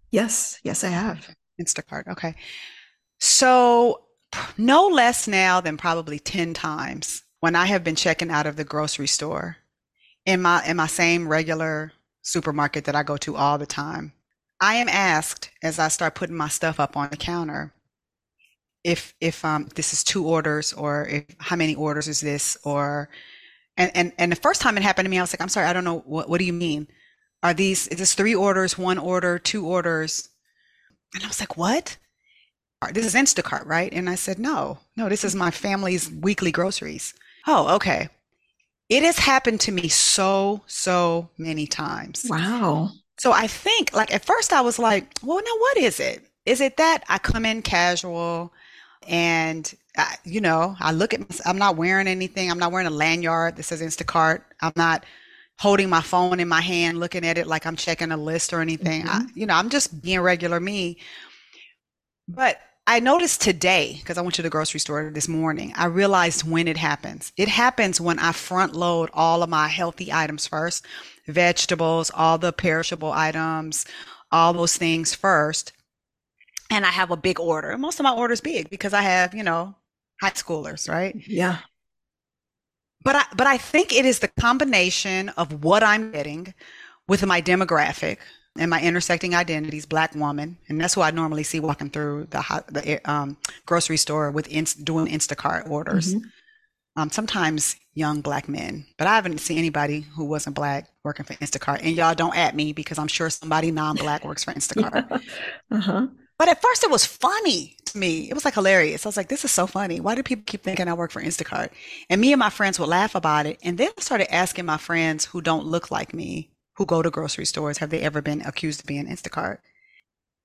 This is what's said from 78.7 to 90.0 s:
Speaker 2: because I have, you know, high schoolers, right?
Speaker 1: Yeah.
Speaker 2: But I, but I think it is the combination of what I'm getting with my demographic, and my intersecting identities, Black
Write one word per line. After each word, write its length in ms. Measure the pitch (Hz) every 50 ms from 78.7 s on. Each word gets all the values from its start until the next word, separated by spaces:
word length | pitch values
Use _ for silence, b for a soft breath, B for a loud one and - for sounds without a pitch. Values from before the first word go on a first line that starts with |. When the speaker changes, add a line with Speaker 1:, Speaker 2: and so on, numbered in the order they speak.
Speaker 2:
because 220 | 202 190 - 202 196
I 80 | 202
have, 320 | 202 190 185 185 180 180 190
you 80 | 220 208
know, 320 | 180 165 165 175 196 196 _ _ _ _ _ _ _ _ -
high 100 | 190 196
schoolers, 560 | - - - - 170 156 147 151 147 151 - 160
right? 260 | 156 165 185 190 190 214 -
Speaker 1:
Yeah. 320 | - 214 170 180 180 175 165 - _ _ _ _ _ _ _ _ _ _ _ _ _ _ _ _ _ _ _ _ _ _ _ _ _ _ _ -
Speaker 2:
But 120 | 262 269
I, 80 | 285 262 - -
but 120 | 190 262
I 100 | 277 269
think 360 | 247 - - - 311 359 - 254
it 120 | 247 262
is 140 | 262 240 -
the 80 | - - - -
combination 920 | 233 233 254 262 294 269 233 190 180 180 180 - - 196 190 190 196 202
of 340 | - - 170 143 151 147 147
what 200 | 160 196 214 220
I'm 280 | 214 208 214 220 220
getting 420 | 214 147 143 151 147 160 180 190 - B B B B B B B B B B
with 160 | - 196 190 196
my 160 | 196 180 175
demographic, 760 | 160 180 180 185 190 160 170 151 147 151 - - - - - - B B B B B B -
and 120 | 151 165 170
my 120 | 165 156
intersecting 540 | 165 170 170 175 170 - 175 170 - 180 175
identities, 500 | 175 180 165 160 156 151 156 156 151 147
Black 300 | - 160 160